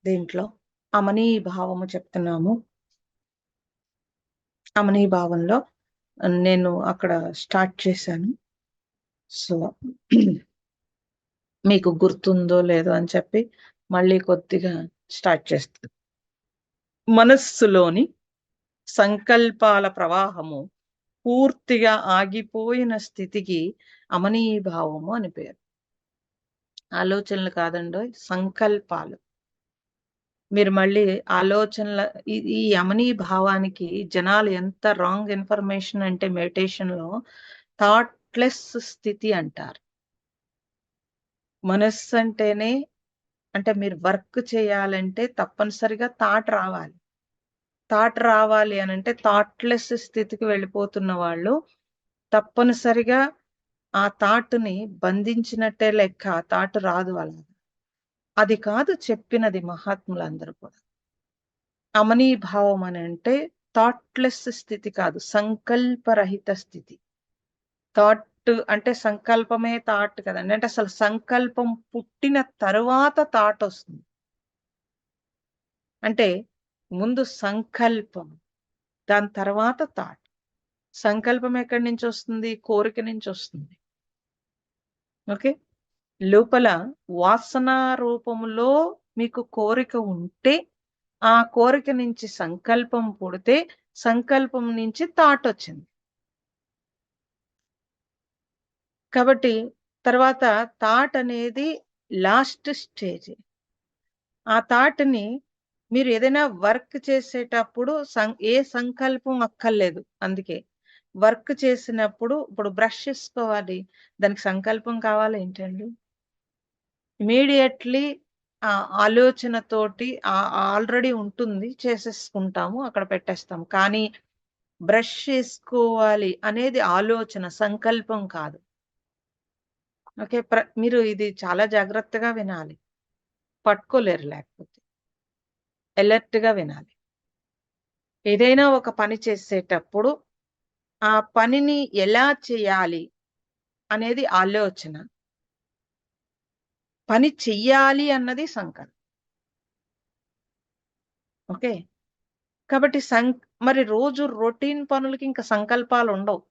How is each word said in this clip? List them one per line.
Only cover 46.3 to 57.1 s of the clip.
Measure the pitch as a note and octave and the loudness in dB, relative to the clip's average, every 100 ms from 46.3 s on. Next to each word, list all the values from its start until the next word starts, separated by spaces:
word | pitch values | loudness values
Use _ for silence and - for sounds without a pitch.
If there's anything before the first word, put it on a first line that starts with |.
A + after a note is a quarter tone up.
| G#3 A3 | 0 0
రావాలి. | G#3 F#3+ F3+ D#3 _ _ _ _ _ _ _ _ _ _ | -2 -4 -8 -12 _ _ _ _ _ _ _ _ _ _
థాట్ | G#3+ A3+ A3 | 2 2 2
రావాలి | A#3 A3 A3 G#3+ G#3+ G3 | 4 4 4 4 2 0
అని | F#3+ | -4
అంటే | F#3+ F#3+ A#3 | -4 -6 0
థాట్‌లెస్ | G#3+ G3+ G#3 _ A#3+ A#3+ - A#3 | 2 2 2 _ -2 -2 -2 -8
స్థితికి | - A3 G#3+ G#3+ | -6 -6 -6 -4
వెళ్ళిపోతున్న | A3 G3+ F#3+ G3+ G3+ G3+ F#3+ | -2 -2 -4 -6 -6 -4 -4
వాళ్ళు | F3+ E3+ E3+ F#3 D4 - _ _ _ _ _ _ | -2 -4 -4 -2 -2 -4 _ _ _ _ _ _
తప్పనిసరిగా | G#3+ G#3+ - B3 A#3+ B3 A#3 A3+ B3+ C#4 - _ _ _ _ _ | 0 0 2 2 4 2 2 2 2 2 -4 _ _ _ _ _
ఆ | G3 G3+ - | -2 -2 0
థాట్‌ని | G3+ A3+ A#3 A#3+ G#3+ F#3 G#3+ F3 | 2 2 2 -2 -2 -6 -8 -4
బంధించినట్టే | F#3 G3 G#3 A#3 A3+ A#3 A3 G#3+ A3 | -2 -2 -2 -2 -4 -2 -4 2 2
లెక్క, | G#3+ F#3+ - G3 | 4 0 0 -6
ఆ | E3+ - | -6 -2
థాట్ | F#3 F#3+ F3+ | -2 -2 -2
రాదు | F#3 F3 F#3 | -2 -2 -4